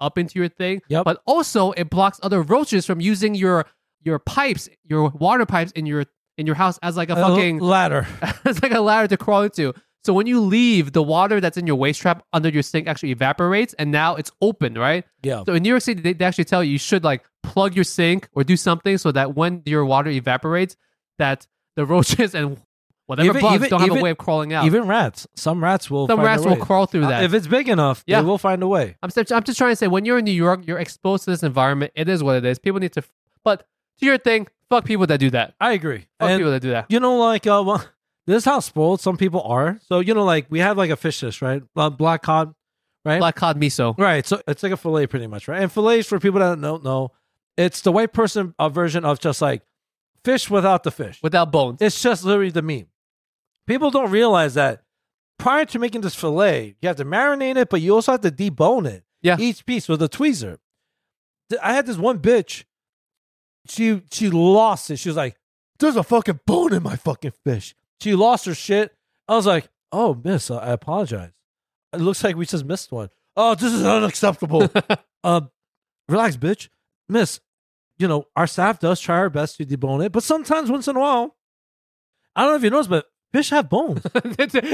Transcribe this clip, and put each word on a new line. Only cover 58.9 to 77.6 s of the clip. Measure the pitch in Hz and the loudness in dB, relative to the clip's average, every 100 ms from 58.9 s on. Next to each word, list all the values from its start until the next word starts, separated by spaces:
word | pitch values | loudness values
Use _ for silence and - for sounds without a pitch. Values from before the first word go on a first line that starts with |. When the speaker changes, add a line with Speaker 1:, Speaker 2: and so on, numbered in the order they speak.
| 95 _ _ | -8 _ _
Speaker 1:
Yeah. | 175 175 | 0 2
Speaker 2:
Each | 240 214 | 0 -4
piece | - 247 - | -4 -4 -2
with | 160 | -2
a | 151 | -2
tweezer. | - 294 220 107 82 _ _ _ _ _ _ _ _ - | 0 -2 -2 -6 -14 _ _ _ _ _ _ _ _ -10
Th-, | 233 | -6
I | - | -2
had | 254 254 | -2 -2
this | 196 | -2
one | 208 226 | -2 0
bitch. | 156 240 - - - _ _ _ _ _ _ _ _ _ - | 2 2 0 -10 -18 _ _ _ _ _ _ _ _ _ -14
She, | - 226 214 - | -2 0 0 -4
she | - 214 | -4 0
lost | 170 170 202 220 185 - | 2 4 6 4 0 -6
it. | 143 | -8
She | 180 | -6
was | 156 | -4
like, | 135 - _ _ _ - | -6 -8 _ _ _ -2
"There's | 302 233 | 0 0
a | |
fucking | 165 233 208 156 - | 2 0 0 -4 0
bone | 349 339 | 2 2
in | 185 | 0
my | 170 120 | -2 -6
fucking | - 135 143 - | -6 -6 -8 -8
fish." | - 117 - - _ - | -4 -4 -6 -20 _ -10
She | 208 | -2
lost | 190 220 240 | 2 4 2
her | 190 | -2
shit. | 160 - 202 214 _ _ _ - | -8 -2 -2 -2 _ _ _ -2
I | 226 | 0
was | 202 | 2
like, | 170 - _ - | 0 -2 _ -8
"Oh, | 185 226 123 | -2 0 0
miss, | 131 185 - | -2 -2 -2
uh, | 120 | -8
I | 117 | -4
apologize. | 120 - 175 170 110 87 _ _ _ _ _ _ | -4 -4 -4 -4 -6 -12 _ _ _ _ _ _
It | 175 | -4
looks | 170 190 | -2 0
like | 208 165 | -2 -2
we | |
just | 170 170 135 | -4 -4 -4
missed | 185 - | -8 -8
one." | 120 101 _ _ - | -10 -10 _ _ 0
"Oh, | 226 | 2
this | 202 233 | 2 0
is | 233 | 0
unacceptable." | 196 220 214 - 208 180 165 156 196 | 2 2 0 0 -2 0 0 2 4
Speaker 1:
<laughs> | 208 - 202 _ _ | 2 -2 -4 _ _
Speaker 2:
Uh, | 180 170 143 _ _ _ _ _ - | 0 0 -2 _ _ _ _ _ -2
relax, | 180 226 131 | 0 0 0
bitch. | 147 214 - _ _ _ - | -2 -2 -6 _ _ _ -2
Miss, | 214 202 - _ _ | 0 0 -4 _ _